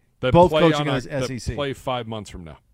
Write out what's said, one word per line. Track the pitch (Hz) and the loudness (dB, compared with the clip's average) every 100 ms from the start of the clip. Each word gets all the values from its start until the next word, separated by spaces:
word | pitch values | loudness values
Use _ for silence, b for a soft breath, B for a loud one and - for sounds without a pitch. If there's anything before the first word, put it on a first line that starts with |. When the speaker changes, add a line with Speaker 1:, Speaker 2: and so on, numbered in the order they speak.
| _ _ | _ _
Speaker 1:
That | 127 | 4
Speaker 2:
both | 165 180 | 6 6
Speaker 1:
play | 156 | 6
Speaker 2:
coaching | 160 147 147 | 4 2 0
Speaker 1:
on | 127 | -4
Speaker 2:
in | |
the | - | -4
Speaker 1:
a, | 143 | -6
that | |
Speaker 2:
S | 123 | -6
E | 120 | -6
C. | - 123 | -8 -6
Speaker 1:
play | 139 | -6
five | 127 135 123 113 | -8 -6 -6 -6
months | 110 98 | -10 -12
from | 92 | -16
now. | 80 - _ | -18 -20 _